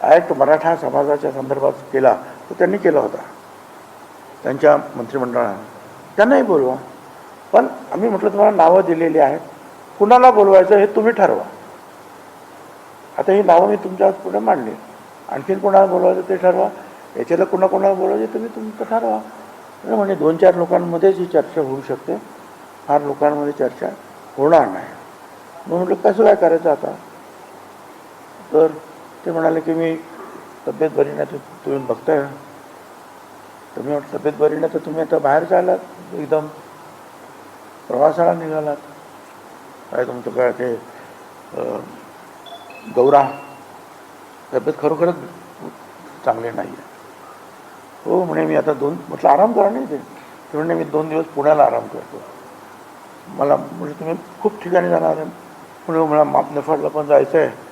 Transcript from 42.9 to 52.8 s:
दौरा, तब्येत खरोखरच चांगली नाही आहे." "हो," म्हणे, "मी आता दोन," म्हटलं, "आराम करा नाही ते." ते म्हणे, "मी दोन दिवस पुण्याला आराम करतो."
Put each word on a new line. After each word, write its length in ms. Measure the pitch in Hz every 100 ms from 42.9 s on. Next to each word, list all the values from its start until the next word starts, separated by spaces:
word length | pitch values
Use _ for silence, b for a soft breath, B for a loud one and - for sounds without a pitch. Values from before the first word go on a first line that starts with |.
| 123
दौरा, 360 | 135 143 135 - - - - - - - - - - - -
तब्येत 200 | 131 110 156
खरोखरच 340 | 151 156 170 175 - - - - - - - - - - 131
चांगली 260 | 113 117
नाही 180 | 107 90
आहे." 1400 | - - - - - - - - - - - - - -
"हो," 140 | 185
म्हणे, 220 | 175 156 156
"मी 100 | 151
आता 180 | 156
दोन," 240 | 139 143 170 -
म्हटलं, 200 | 151 -
"आराम 240 | 147 220
करा 160 | 220 202
नाही 200 | 247 240
ते." 80 | 139 - - B B -
ते 40 | 151
म्हणे, 160 | 165
"मी 100 | 165
दोन 260 | 147 151 160
दिवस 160 | 160 160
पुण्याला 380 | 143 147 151
आराम 240 | 123 117 110
करतो." 340 | - - - - - - - - -